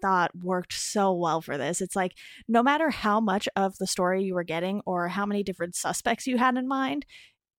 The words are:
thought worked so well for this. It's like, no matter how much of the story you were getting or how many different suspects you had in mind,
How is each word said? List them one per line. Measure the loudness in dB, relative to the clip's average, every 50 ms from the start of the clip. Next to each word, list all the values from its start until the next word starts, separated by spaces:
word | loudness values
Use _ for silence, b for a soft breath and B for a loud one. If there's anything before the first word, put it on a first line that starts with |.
thought | 0 2 2 2 2 0 -2
worked | -4 -4 -2 -2 -2 -2 -4
so | -6 -8 -6 -2 0 2 4 4 2
well | 2 2 2 0 0
for | -2 -4 -4 -2
this. | -2 -2 -2 -2
It's | -4 -4 -2
like, | -2 -2 -2 -4 b b b b b b b
no | 4 4 4
matter | 4 4 2 2 0
how | 0 0 2 2 4 4
much | 4 2 2 0 0 -2 0 0
of | 0 0 0 -2
the | -4 -4
story | 0 0 2 2 2 2 0
you | 0 0
were | -2 -2
getting | -2 -2 -2 -2 -2 -2 -4 -4
or | -2 -2 0 0 -2
how | -2 -2 -2
many | 0 0 -2 -2
different | -2 -4 -4 -4 -6 -4
suspects | -4 -4 -4 -4 -2 0 -2 -2 -2 -2
you | -2 0 2
had | 2 2 2
in | 0 -2 -2
mind, | -2 -2 -2 -2 -4 -6 -8 b b b b b b b b _ _